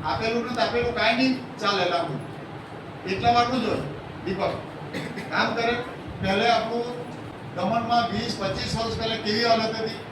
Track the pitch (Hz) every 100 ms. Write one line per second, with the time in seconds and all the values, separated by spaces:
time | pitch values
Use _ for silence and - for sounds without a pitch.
0 | 151 170 220 233 233 233 220 240 240 214
1 | 214 240 262 254 - - 208 196 180 175
2 | 160 147 - - - - - - - -
3 | 180 190 240 240 240 254 214 - - -
4 | - - - 190 - - - - - -
5 | - - - 202 233 226 226 240 - -
6 | - - 190 196 233 233 - 233 240 240
7 | - - - - - - 190 233 226 240
8 | 185 202 233 - 190 190 - 220 233 220
9 | 226 226 214 214 240 226 220 220 220 -
10 | -